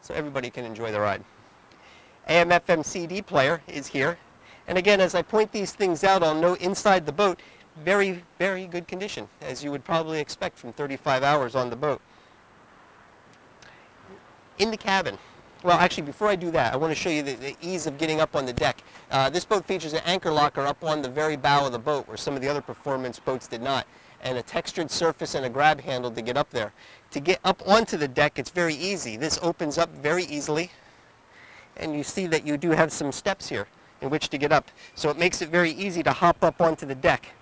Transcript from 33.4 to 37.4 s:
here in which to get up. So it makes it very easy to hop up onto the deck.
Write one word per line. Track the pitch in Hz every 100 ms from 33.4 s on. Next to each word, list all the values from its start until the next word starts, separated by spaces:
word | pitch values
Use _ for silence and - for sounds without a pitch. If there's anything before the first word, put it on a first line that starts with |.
| -
here | 120 - _ - _
in | 135
which | 151 -
to | 147
get | 147
up. | 151 - - - -
So | 151
it | 147
makes | 175 -
it | 160
very | 170 170
easy | 147 202 170
to | 151
hop | 131 175 -
up | 170 -
onto | 170 156 143
the | 131
deck. | 165 135 - -